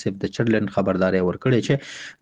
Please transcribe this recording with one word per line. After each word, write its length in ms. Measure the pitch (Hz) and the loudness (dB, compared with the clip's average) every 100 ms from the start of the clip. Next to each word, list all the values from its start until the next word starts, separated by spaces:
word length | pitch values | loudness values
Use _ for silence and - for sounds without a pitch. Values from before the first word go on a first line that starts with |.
سیف 120 | 104 98 | -4 -4
د 100 | 98 - | -6 -2
چلډرن 320 | 117 110 101 - | 2 2 2 0
خبرداری 480 | 98 92 92 92 | 0 2 2 2
ورکړی 360 | 90 90 131 120 101 | 0 0 2 2 2
چې 60 | 143 - - - - | 0 -2 -16 -18 -2